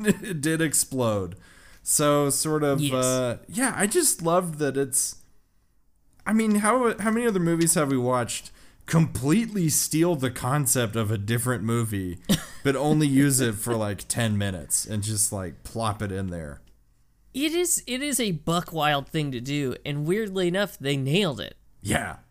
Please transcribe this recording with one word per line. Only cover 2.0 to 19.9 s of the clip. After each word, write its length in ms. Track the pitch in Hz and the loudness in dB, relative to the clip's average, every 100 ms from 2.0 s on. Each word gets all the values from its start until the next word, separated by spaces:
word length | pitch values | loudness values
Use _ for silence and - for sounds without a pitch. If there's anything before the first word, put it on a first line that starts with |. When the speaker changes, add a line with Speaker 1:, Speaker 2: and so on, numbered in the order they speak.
| 147 147 143 | 4 4 4
Speaker 1:
sort 320 | 139 156 151 | 0 0 0
of, 160 | 147 139 | 2 2
Speaker 2:
Yes. 140 | 147 131 | 2 2
Speaker 1:
uh, 340 | 127 127 123 107 - | 2 2 0 -4 -8
yeah, 260 | 175 262 - | -2 -2 0
I 100 | 208 | 0
just 360 | 349 311 - | 2 2 0
loved 360 | 165 175 175 151 | 2 2 2 -2
that 160 | 143 131 | -2 0
it's, 380 | 139 - - - - - _ _ _ _ _ _ _ _ - | 0 -2 -2 -6 -20 -20 _ _ _ _ _ _ _ _ -2
I 60 | |
mean, 240 | 220 220 208 | 0 2 2
how, 400 | 208 247 233 190 | 2 2 2 0
how 120 | 214 | 0
many 160 | 220 240 | 2 2
other 120 | 190 | 2
movies 340 | 165 165 165 | 2 2 2
have 160 | 156 143 | 2 2
we 80 | 135 | 2
watched 520 | 123 127 113 - - - - - - | 2 0 0 -6 -12 -20 -20 -20 0
completely 800 | 165 160 117 131 196 233 208 160 | 2 2 0 2 2 2 0 0
steal 440 | - - 156 170 | 0 0 2 2
the 160 | 156 127 | 2 -2
concept 640 | 127 123 147 135 131 113 | -2 0 2 2 2 0
of 160 | 113 104 | 0 0
a 60 | 110 | -2
different 460 | 101 117 123 120 | 0 -2 0 -2
movie, 540 | 110 117 113 101 90 85 - 196 | 0 0 0 -2 -4 -6 0 -2
Speaker 2:
<laughs> 220 | - - | -2 -2
Speaker 1:
but 140 | 143 131 | 0 2
only 300 | 147 156 147 | 2 4 4
use 340 | 135 143 131 | 4 4 4
it 140 | 120 | 2
for, 200 | 101 120 113 | 0 -2 0
like, 300 | 104 98 - | -2 -4 -4
ten 280 | - 113 104 | -2 0 0
minutes 480 | 101 90 73 - | 0 -4 -4 -4
and 180 | - 107 | -2 -4
just, 300 | 104 107 - | -2 -2 -2
like, 300 | 101 90 - | -2 -6 -10
plop 380 | - 113 113 104 | -10 -4 -2 -2
it 100 | 104 | -4
in 160 | 95 95 | -4 -4
there? 320 | 85 76 71 - _ _ _ _ _ _ | -6 -10 -12 -18 _ _ _ _ _ _
Speaker 2:
It 200 | 254 311 | -4 -2
is, 300 | 339 349 - - | 0 -2 -2 -4
it 160 | 254 | -6
is 180 | 294 262 | -2 -2
a 120 | 220 | 0
buck 400 | 160 - 175 - | -2 -2 -2 -2
wild 360 | 165 151 143 135 | 0 2 0 -2
thing 240 | 160 147 | -4 -4
to 80 | 123 | -4
do, 360 | 127 147 135 - | -4 -4 -2 -4
and 180 | - | -6